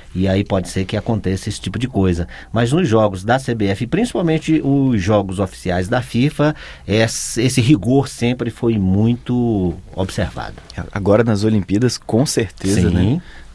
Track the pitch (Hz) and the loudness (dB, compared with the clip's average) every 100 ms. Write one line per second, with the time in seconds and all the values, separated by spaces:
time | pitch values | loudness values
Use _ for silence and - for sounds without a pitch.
0 | - 92 95 95 101 98 90 95 95 104 | -10 -2 0 2 0 -2 -2 -4 -4 -4
1 | - 110 92 95 - - - 104 127 101 | -2 -2 -2 -2 -4 -6 -6 -4 -2 2
2 | 95 87 85 - - 110 120 156 170 110 | 2 2 -4 -10 -6 -2 2 2 4 4
3 | 107 95 101 127 131 117 98 98 117 175 | 2 0 0 0 0 0 0 0 -2 -2
4 | 240 - 170 160 - 156 139 139 135 113 | 0 0 0 0 0 0 2 2 2 2
5 | 92 107 95 92 95 - 90 90 92 123 | 2 2 2 -2 -4 -4 -4 -2 0 -2
6 | 120 117 143 - 147 151 - - - 107 | -2 0 0 2 0 -2 -12 -16 -2 0
7 | 113 - - 117 120 131 113 151 101 135 | 2 -2 -4 -2 0 2 4 4 4 2
8 | 135 - 120 123 117 - 120 110 92 95 | 0 -2 -2 -2 -4 -2 0 2 2 4
9 | 113 120 - 123 120 104 90 80 - 87 | 2 0 -2 0 2 0 0 -4 -10 -6
10 | 98 - 92 - - - - - 85 104 | -4 -2 -6 -6 -12 -14 -14 -14 -8 -2
11 | 95 107 117 101 110 110 87 98 123 - | 4 4 4 2 2 2 0 2 2 0
12 | - 110 151 - 107 - 95 98 87 87 | -2 0 2 0 -2 -4 -2 2 2 2
13 | 95 160 - - - | 2 0 -4 -16 -10